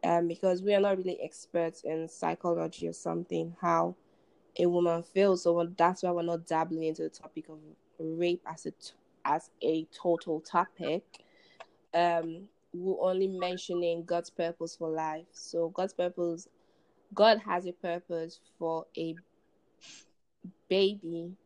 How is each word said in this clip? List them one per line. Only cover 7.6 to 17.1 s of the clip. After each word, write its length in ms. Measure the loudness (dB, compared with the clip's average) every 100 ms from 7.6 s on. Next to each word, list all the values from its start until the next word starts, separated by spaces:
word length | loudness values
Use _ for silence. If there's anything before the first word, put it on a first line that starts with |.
| -20 -20 _ _
rape 420 | -6 0 0 0 -4
as 140 | -10 -12
a 60 |
t-, 220 | -12 -20 -20 _ _ 0
as 260 | 0 -2 _
a 240 | 0 0 -2 -4
total 440 | 0 0 0 -6
topic. 640 | 0 0 0 -4 -4 -4 -6 -20 _ _ -20 _ -20 _ _
Um, 540 | 2 2 2 -2 -8 -14 _ _
we're 260 | -6 -2 0 2
only 160 | 2 0
mentioning 760 | 0 -4 -4 -4 -2 0 0
God's 280 | 0 -2 -2
purpose 440 | -4 -4 -4 -8 -6
for 140 | -4
life. 380 | -2 -2 -4 -10
So 360 | -18 -6 -2 -2
God's 240 | 0 -4
purpose, 540 | -2 -4 0 -2 -4 -10 _ _ _ _ _ _